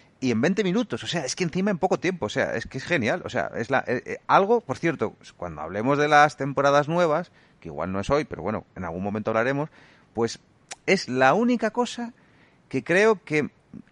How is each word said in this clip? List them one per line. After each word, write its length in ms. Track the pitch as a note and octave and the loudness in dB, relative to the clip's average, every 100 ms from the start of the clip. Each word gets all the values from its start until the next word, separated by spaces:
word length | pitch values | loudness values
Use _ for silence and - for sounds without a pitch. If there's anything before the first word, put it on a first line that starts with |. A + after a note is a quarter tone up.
| _ _ | _ _
y 100 | B2+ | 0
en 100 | A2 | 2
veinte 240 | D3+ G3 | 2 2
minutos, 380 | F#3 G3+ A#3 A#2+ | 0 0 -2 -6
o 20 | - | -6
sea, 180 | E3+ | -6
es 100 | C3+ - | -4 -4
que 80 | |
encima 260 | F3+ F#3 G3+ | -4 -2 -2
en 60 | F3+ | 0
poco 200 | F#3 E3 | 0 0
tiempo, 280 | F3 F3+ G#2 | -2 -4 -4
o 20 | |
sea, 240 | C3+ F2 | -2 -2
es 120 | D#2 - | -2 -6
que 120 | C3 | -8
es 60 | |
genial, 360 | - E3+ A2 C#3 - | -2 0 0 -2 -4
o 20 | |
sea, 220 | A#2+ B1 F#2+ | -4 -4 -4
es 120 | A#2+ | -2
la, 160 | C3 - | -2 0
eh, 160 | B2+ - | -4 -6
eh, 100 | - - | -8 2
algo, 340 | D3+ G3 A#3 | 4 4 0
por 160 | - B2 | -2 -4
cierto, 360 | E3 C3+ G#2 - - - | -2 -2 -4 -6 -20 -12
cuando 240 | F2 D2+ | -10 -10
hablemos 380 | D#2+ G2 B2 C#3+ | -8 -2 0 2
de 100 | D3 | 6
las 300 | D3 D3 - | 6 6 4
temporadas 500 | C#3 C#3 C#3 C#3+ D3 | -4 2 4 4 4
nuevas, 420 | E3+ E3+ D3+ F3+ _ _ _ | 2 2 0 -4 _ _ _
que 80 | E2 | -12
igual 240 | D2 F2 | -6 -4
no 80 | G2 | -4
es 80 | G#2 | 0
hoy, 160 | C#3+ | 0
pero 180 | D3 E2 | -2 -6
bueno, 220 | F2 G#2 - | -6 -6 -8
en 100 | - | -10
algún 180 | F2 E2+ | -8 -6
momento 280 | G2+ G#2+ A2 | -4 -4 -2
hablaremos, 360 | A2 A#2+ C#3 D#3 - - _ _ | 0 0 -2 -4 -10 -20 _ _
pues 240 | - A#2 - _ _ - - - | -4 -4 -4 _ _ -20 -8 0
es 220 | F#3+ - | 0 0
la 240 | B2+ C3 | 2 4
única 380 | F3+ A#3+ A#3+ A3 | 4 2 0 -2
cosa 420 | A#3+ A#3+ - A#3 - _ _ _ _ - | -2 -4 -6 -12 -14 _ _ _ _ -8
que 120 | C3+ | -4
creo 380 | C3+ F3+ A3 G3+ | 0 4 4 2
que 280 | - D3+ C3 - _ - - | -2 -2 -2 -6 _ -20 -20